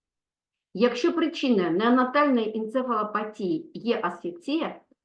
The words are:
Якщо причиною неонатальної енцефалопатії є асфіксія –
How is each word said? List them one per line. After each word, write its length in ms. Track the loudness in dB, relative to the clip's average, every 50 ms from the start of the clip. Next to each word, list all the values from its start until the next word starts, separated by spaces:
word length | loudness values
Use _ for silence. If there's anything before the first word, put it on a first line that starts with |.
| _ _ _ _ _ _ _ _ _ _ _ _ _ _ -4
Якщо 380 | 0 0 0 2 2 0 0 2
причиною 580 | 2 -2 -2 -2 -2 0 2 2 2 2 2
неонатальної 880 | 0 2 4 4 4 4 4 2 2 2 4 4 4 2 2 0 -2 -4
енцефалопатії 1120 | -6 -4 -4 -4 -2 0 -2 -2 -2 -2 -4 -6 -6 -6 -8 -6 -4 -2 -2 -2 -4 -8 -14
є 260 | -8 -2 -2 -2 0 -2
асфіксія – 800 | -4 -6 -6 -8 -10 -10 -8 -6 -4 -2 -2 -2 -4 -8 -12 _ _ _ _ _